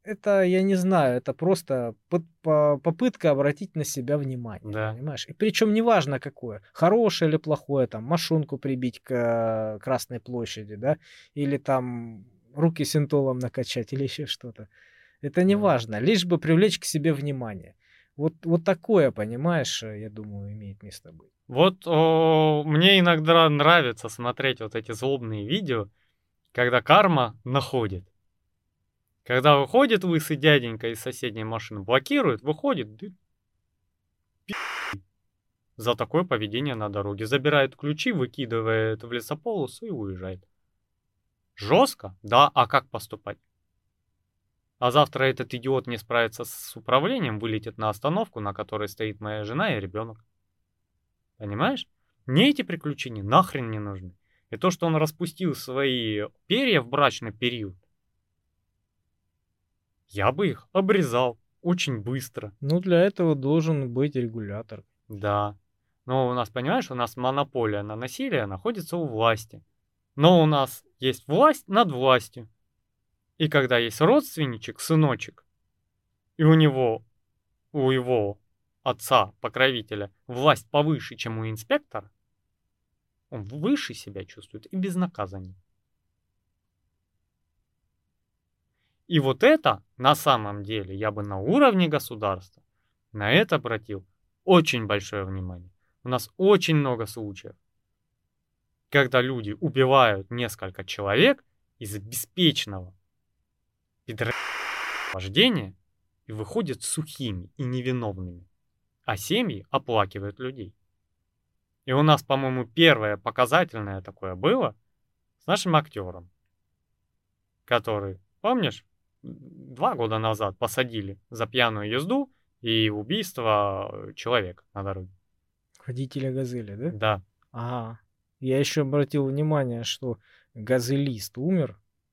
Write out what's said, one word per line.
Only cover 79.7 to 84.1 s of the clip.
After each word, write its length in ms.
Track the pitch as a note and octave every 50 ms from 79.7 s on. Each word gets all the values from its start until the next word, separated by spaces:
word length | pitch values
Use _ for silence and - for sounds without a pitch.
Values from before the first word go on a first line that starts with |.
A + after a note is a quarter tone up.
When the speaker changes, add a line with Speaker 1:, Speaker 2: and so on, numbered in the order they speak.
| C3 A#2+ G#2 - A2 G#2 G2+ G2 _ _ _ -
Speaker 2:
власть 400 | B2 A#2+ C3+ D#3 C3+ - - _
повыше, 460 | - D3 D3 D3+ D#3+ C3 - - B2
чем 220 | A2 - A#2 A2+ A2
у 100 | A2 A2
инспектора, 600 | A2 A2 - - - D4 D4 _ - G#2 G2 G2+ _ _ _ _ _ _ _ _ _ _ _ _ _ _ _ _ _ _ _ _ _ _ _ _
он 140 | - A#2+ G#2
выше 500 | G2 A#2+ D3 D3+ A3 C#4+ C#4 - - A#2+
себя 300 | - - -